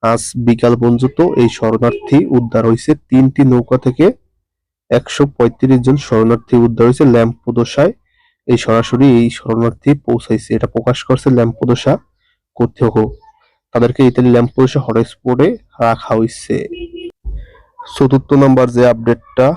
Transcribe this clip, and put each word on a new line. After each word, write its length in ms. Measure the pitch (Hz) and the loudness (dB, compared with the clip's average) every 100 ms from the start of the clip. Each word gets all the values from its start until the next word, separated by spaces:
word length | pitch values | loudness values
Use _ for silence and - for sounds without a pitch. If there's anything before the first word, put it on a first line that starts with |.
আজ 200 | 117 117 - - | -2 -2 -4 -4
বিকাল 340 | 120 117 120 120 | -2 0 2 2
পর্যন্ত 420 | 117 120 127 - 175 - | 0 0 -2 0 -2 2
এই 120 | 120 | 0
শরণার্থী 680 | - 113 110 120 - - 139 139 | 0 -4 0 -2 -4 -2 0 2
উদ্ধার 320 | 123 117 120 | -2 0 -2
হয়েছে। 260 | 113 113 - 156 | 0 0 -2 -4
তিনটি 380 | _ 131 131 - | _ 2 2 2
নৌকা 320 | 135 123 120 131 | 2 2 0 -2
থেকে 280 | 131 127 170 262 _ _ _ _ _ _ _ | -2 0 0 0 _ _ _ _ _ _ _
একশো 320 | 120 - - 143 | -4 -4 -4 -4
পঁয়ত্রিশ 540 | - 117 - 131 131 | 0 -2 0 0 2
জন 120 | 123 139 | 2 -2
শরণার্থী 560 | - 113 113 117 _ 123 | 0 0 0 0 _ 2
উদ্ধার 300 | 117 113 120 | 2 2 0
হয়েছে 180 | 131 147 | 4 2
ল্যাম্পোদোসায়। 800 | 117 113 117 - 117 117 - 156 240 _ _ _ _ - | 4 0 -2 -6 -4 -4 0 -2 -2 _ _ _ _ -4
এই 100 | 120 | -2
সরাসরি 480 | - 113 113 120 139 120 | 0 -2 -2 0 2 4
এই 100 | 117 | 0
শরণার্থী 600 | - - 113 117 113 - 143 | -4 -6 -2 -2 -2 -2 -2
পৌঁছাইছে, 460 | - 120 - 107 - | -2 -4 -2 -6 -4
এটা 140 | 113 - | -4 -4
প্রকাশ 260 | - 113 123 | -4 -4 -4
করছে 260 | - 131 - | -2 -2 0
ল্যাম্পোদোসা 600 | 123 117 113 120 117 - 156 _ _ _ _ _ - | 0 0 -2 -2 -2 0 -4 _ _ _ _ _ -4
কর্তৃপক্ষ। 400 | 120 - 120 107 110 - _ _ _ _ _ | -4 -2 -2 0 -2 -4 _ _ _ _ _
তাদেরকে 260 | 120 117 123 131 | -2 -2 2 2
ইতালি 240 | 123 127 | 2 2
ল্যাম্পোদোসা 500 | 120 120 - 131 147 | 2 2 0 0 0
হটস্পটে 680 | - 214 113 - 127 127 156 233 _ _ | -4 -2 -2 -6 -6 0 0 0 _ _
রাখা 320 | 117 113 - | -2 -2 -4
হয়েছে। 420 | 113 113 - - - - 349 339 339 349 - - - - _ _ _ | -2 -2 -6 -8 -8 -8 -14 -16 -16 -18 -18 -16 -14 -16 _ _ _
চতুর্থ 500 | - - 135 135 - | -20 -2 0 0 0
নম্বর 320 | 143 139 131 127 | 2 4 2 2
যে 140 | 120 123 | 2 2
আপডেটটা 600 | 117 113 117 _ - 131 | 0 -2 -4 _ -2 -2